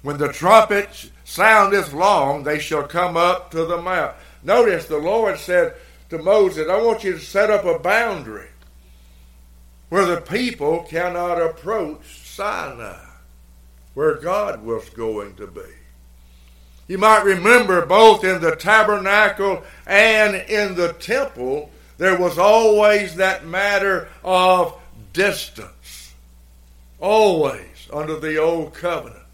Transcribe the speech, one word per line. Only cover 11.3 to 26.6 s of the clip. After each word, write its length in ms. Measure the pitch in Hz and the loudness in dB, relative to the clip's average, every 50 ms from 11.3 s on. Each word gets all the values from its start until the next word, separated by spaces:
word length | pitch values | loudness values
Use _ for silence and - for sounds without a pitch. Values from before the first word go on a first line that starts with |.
| 175 170 | -2 -2
approach 760 | 165 160 160 - 139 180 226 214 170 147 151 147 - - - - - | -2 -2 -4 -6 -8 -6 -6 -4 -6 -8 -10 -16 -20 -20 -20 -20 -20
Sinai, 760 | - - - 196 208 202 175 160 139 127 117 113 101 90 87 - - - - - - - - - _ - - - - - - - - - | -20 -12 -8 -8 -6 -6 -8 -10 -12 -12 -14 -16 -16 -16 -18 -20 -20 -20 -20 -20 -20 -20 -20 -20 _ -20 -20 -20 -20 -20 -20 -20 -16 -6
where 220 | 135 151 160 151 | -2 -2 0 -2
God 460 | 156 143 170 190 208 208 202 - 107 107 | -2 -6 -4 -4 -2 -4 -4 -8 -10 -8
was 240 | 113 113 110 - - | -8 -8 -8 -8 -14
going 460 | - 113 113 110 107 104 101 101 95 | -12 -8 -8 -6 -6 -6 -10 -12 -16
to 120 | 92 107 | -18 -18
be." 140 | 90 - 98 92 90 - - - - - - - - - - - - - - - - - _ - - - - - | -16 -16 -18 -20 -20 -20 -20 -20 -20 -20 -20 -20 -20 -20 -20 -20 -20 -20 -20 -20 -20 -20 _ -20 -20 -20 -20 -14
You 120 | - 185 | -10 -4
might 260 | 190 208 220 220 214 202 | 2 4 6 6 6 4
remember 640 | 202 190 175 175 214 240 247 226 190 185 175 170 | 2 0 2 4 4 4 4 4 4 0 0 2
both 400 | 147 180 214 226 220 208 - 185 | 2 4 8 8 8 8 6 2
in 160 | 185 185 180 | -2 -2 0
the 160 | 165 165 160 | -2 -2 -2
tabernacle 1080 | 156 - 190 214 220 214 214 208 208 190 196 202 214 214 202 196 - 196 196 185 - - - - - - | -2 0 2 4 4 4 2 0 -2 0 0 2 2 2 0 0 -2 -4 -4 -4 -6 -8 -18 -20 -20 -8
and 480 | - 190 202 220 226 220 214 214 208 196 | 0 2 4 4 4 4 2 2 0 0
in 400 | 185 180 - 208 208 208 196 185 | -6 -8 -4 -4 -4 -4 -4 -2
the 160 | 175 175 170 | -2 -2 -4
temple, 800 | 165 - - - 226 269 277 269 - 120 123 127 135 151 147 - - - - _ - | -4 -8 -6 -4 -4 -4 -4 -6 -8 -8 -6 -6 -6 -6 -8 -12 -20 -20 -20 _ -10
there 200 | - 170 190 180 | -2 0 0 2
was 200 | 180 180 175 139 | 2 0 -2 0
always 800 | 160 185 208 220 226 226 220 214 208 214 208 208 208 202 175 160 | 2 4 6 6 6 6 4 4 6 4 4 4 2 0 -4 -4
that 300 | 180 190 190 190 185 156 | -2 -2 -2 -2 -4 -8
matter 640 | 165 175 190 202 202 202 196 190 196 190 175 - - - - | -8 -6 -4 -2 0 0 0 0 0 -2 -2 -6 -10 -20 -14
of 560 | - 185 185 185 185 185 185 180 175 170 - - - - - 117 107 - - | -4 -2 0 2 4 4 4 4 2 -2 -4 -14 -20 -20 -20 -20 -20 -10 -4
distance. 560 | 165 196 202 165 - - - - 113 101 - - - - - - - - - - - - - - - - _ - - | -2 -2 -2 -2 -4 -10 -14 -16 -20 -20 -20 -20 -20 -20 -20 -20 -20 -20 -20 -20 -20 -20 -20 -20 -20 -20 _ -20 -20